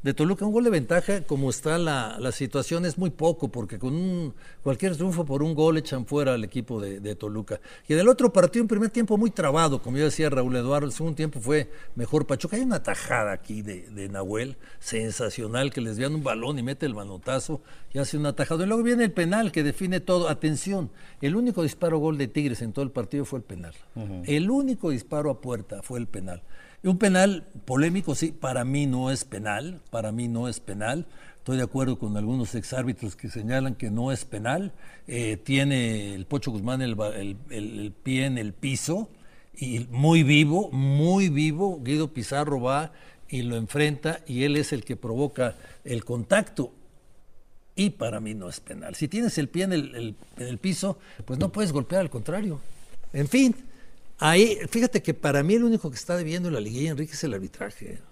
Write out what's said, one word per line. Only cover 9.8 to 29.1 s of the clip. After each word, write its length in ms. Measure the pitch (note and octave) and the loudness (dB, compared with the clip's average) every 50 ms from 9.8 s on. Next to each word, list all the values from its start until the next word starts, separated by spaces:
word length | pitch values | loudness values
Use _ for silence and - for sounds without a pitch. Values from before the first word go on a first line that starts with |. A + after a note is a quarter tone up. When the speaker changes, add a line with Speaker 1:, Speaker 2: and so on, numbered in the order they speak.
Speaker 1:
como 160 | - A#2 B2+ | 0 -2 0
ya 60 | C#3 D3+ | 2 2
decía 260 | D3+ - - D#3 D3+ | 2 2 2 2 2
Raúl 260 | C#3+ C3 B2+ B2+ B2+ | 4 2 2 2 2
Eduardo, 300 | B2 A#2+ B2+ C#3+ D3 C#3+ | 0 2 2 2 2 0
el 80 | C#3 - | -2 -4
segundo 220 | - D#3 E3 D3+ | -2 -2 -2 -2
tiempo 240 | - D#3 D#3 - C3+ | -2 -2 -2 -2 -4
fue 320 | G#2 A#2+ D3+ D3+ C3+ - - - - - - | 0 2 2 2 2 0 -8 -10 -8 -8 -4
mejor 320 | - A#2 - - D3+ C#3 | -4 -2 2 2 2 2
Pachuca. 280 | - C#3 - - E3 G#3 | 2 -2 -2 -2 -4 -2
Hay 60 | A3+ | 0
una 220 | C4 B3+ A3 D#3 - | 2 2 2 0 0
tajada 480 | - G2+ - - - - A#2+ G#2+ G#2 | -2 -4 -4 -2 0 0 2 2 0
aquí 320 | G2 F#2 - - G#2 G#2+ G#2 | -2 -4 -6 -8 -8 -8 -6
de, 260 | G#2+ G2 F2+ - G#2+ | -8 -8 -10 -12 -12
de 180 | G#2+ G2+ G2 | -10 -10 -8
Nahuel, 500 | G2 G2+ G2 G2 F#2 G#2+ A2 A#2+ C#3 C3 - - - - | -6 -4 -4 -4 -2 -2 -4 -4 -4 -8 -12 -12 -14 -12
sensacional, 920 | - - - - A2+ A2 A2+ G#2 - B2 G#2 - - A2+ G#2+ A2+ B2 C3+ C#3+ | -12 -8 -4 -4 -4 -2 -4 -4 -2 -4 -4 -4 -4 -6 -2 0 0 0 0
que 100 | - C3+ | -2 -4
les 140 | A#2 A2+ G#2+ | -4 -4 -2
desvían 180 | G#2+ B2+ C#3 D3+ | -2 -2 -2 -2
un 100 | D#3 C#3 | -2 -2
balón 360 | C3 A2 A2+ A#2 C3+ D3+ C3+ | -2 -2 -2 -2 -2 -2 -2
y 40 | A#2 | -4
mete 220 | B2+ - - D#3+ | -4 -4 -4 -4
el 80 | C#3 G#2+ | -4 -4
manotazo 680 | G#2 G2+ G2+ F#2+ F2+ - B2+ C3 C3 - - D#3 - - - - - - - | -4 -8 -10 -12 -8 -4 -2 -2 -2 -2 -4 -6 -8 -8 -14 -14 -12 -10 -4
y 60 | - | -2
hace 200 | C#3 C#3 A#2 - | -2 -2 0 -2
un 100 | D3 D3+ | -2 -2
atajado. 360 | C#3+ - - D3 - E3 D#3+ F#3 | -2 0 -2 -2 0 0 0 2
Y 40 | |
luego 160 | G3 A3+ A#3 A3+ | 2 2 2 4
viene 220 | A#3+ A#3+ A#3+ A#3 | 4 4 4 2
el 80 | G#3 D3+ | 2 2
penal 380 | F#3 E3+ E3 F#3+ A3 A3+ F#3 | 0 0 2 2 2 2 2
que 120 | - D#3+ D3 | 0 0 0
define 360 | D3 - - F#3+ F3+ F#3 F3+ | 0 0 -2 -2 0 -2 -2
todo. 300 | - - F3+ F3 F3 D#3 | 2 2 2 2 4 2
Atención, 600 | D3+ - - D#3 D3+ A#2 - F#3+ G3 F#3+ D#3+ G#2 - - - - - - | 0 0 0 0 0 0 -2 -2 -2 -2 -2 -6 -8 -14 -18 -18 -10 -4
el 140 | - C#3+ E3+ | -2 0 2
único 280 | A3 B3 B3 F#3 F#3 E3 | 2 2 2 2 2 0
disparo 340 | C#3+ - - F3+ E3+ D#3+ | 0 0 0 0 2 2
gol 220 | D#3 D3 D#3+ D#3 C#3+ | 2 2 2 0 0
de 80 | C#3 | -2
Tigres 340 | A2 - D3+ D3 C#3 A#2 G2+ | -2 0 0 0 0 -2 -2
en 120 | A#2 A2+ G2+ | -4 -4 -4
todo 100 | C#3 C#3 | -4 -4
el 80 | B2+ | -2
partido 320 | - B2+ A2 - - C#3+ C#3 | -4 -4 -4 -2 -2 -4 -4
fue 160 | - C#3 B2+ | -4 -6 -8
el 60 | G#2+ | -8
penal. 280 | - G2 F2 F2 E2 - - - - - | -10 -12 -12 -12 -12 -14 -16 -18 -14 -10
Speaker 2:
Ujú. 280 | A#2 A2 G2+ F#2+ F2+ F2 | -10 -8 -8 -8 -8 -2
Speaker 1:
El 260 | - C#3+ D3+ F3 G3+ | 0 2 2 4 4
único 380 | B3+ C#4 C#4+ C4 B3 - - E3+ | 2 2 2 0 -2 0 0 -2
disparo 400 | C#3 A#2 - - D#3+ D3 D3 D3+ | -2 -2 -2 -4 -4 -2 0 0
a 100 | B2+ - | -2 -2
puerta 420 | - B2+ B2 G#2+ G2+ - - G2+ | -4 -6 -6 -6 -6 -8 -10 -10
fue 180 | - - B2+ A#2+ | -8 -8 -6 -6
el 80 | A#2 | -4
penal. 340 | - - G2 F#2 F#2 F2 F2+ - - - - - - - - - | -4 -4 -4 -4 -6 -8 -10 -10 -12 -12 -12 -12 -18 -20 -2 2
Un 140 | F#3 F#3+ | 2 4
penal 480 | F#3 A3 G3 F#3 F#3 F#3+ G3+ G3 E3 - - - - - | 6 6 6 8 8 6 6 4 0 -6 -12 -16 -14 -4
polémico, 500 | - B2+ C3+ D3+ E3+ F3 G3 - D#3+ C#3 | 0 4 4 4 4 4 0 0 0 0
sí, 200 | - D#3+ D#3+ D#3 | 0 0 -2 -2
para 320 | - - C3 B2+ B2+ A#2+ | -2 -4 -2 0 0 0
mí 220 | B2+ C#3 C#3+ D3 | 0 0 0 2
no 220 | C#3 B2+ B2+ B2+ | 2 0 0 0
es 140 | C3 | 0